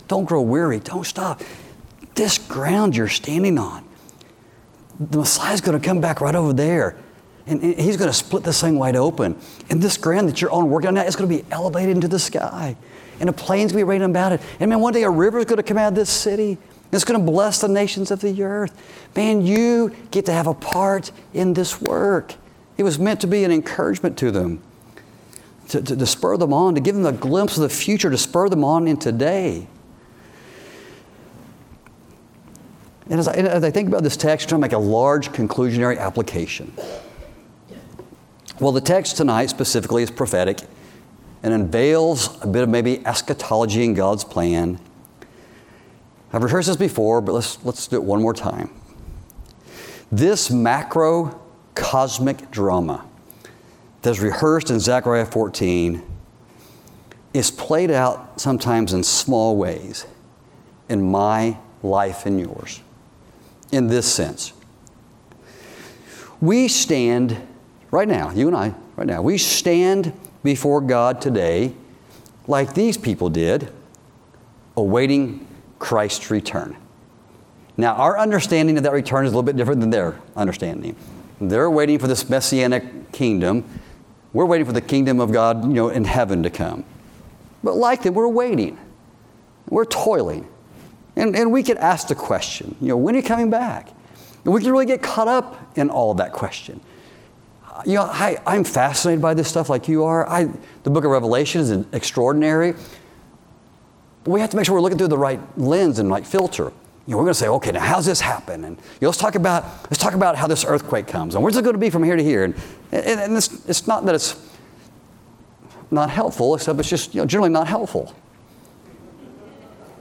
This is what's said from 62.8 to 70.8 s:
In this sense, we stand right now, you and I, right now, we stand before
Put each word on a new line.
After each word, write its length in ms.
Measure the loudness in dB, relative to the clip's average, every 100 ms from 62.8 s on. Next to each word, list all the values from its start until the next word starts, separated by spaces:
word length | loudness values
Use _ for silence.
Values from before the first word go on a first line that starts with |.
| -20 -20 -20 -20 -20 -20 -20 -20 -4
In 160 | 0 2
this 240 | 2 2
sense, 400 | -2 -2 -6 -12 -16 -20 -20 -20 -20 -20 -20 -20 -20 -20 -20 -20 -20 -20 -20 -20 -20 -16 -2
we 280 | 2 4 4
stand 680 | 2 0 2 2 2 0 -2 -8 -20 -20 -20 -2
right 180 | 0 2
now, 220 | 0 0
you 160 | 0 0
and 100 | 2
I, 180 | -2 -6 -12
right 120 | -6 -4
now, 160 | -2
we 160 | 0 0
stand 760 | 0 0 2 4 4 2 -2 -6 -16 -4
before 360 | -2 0 2 2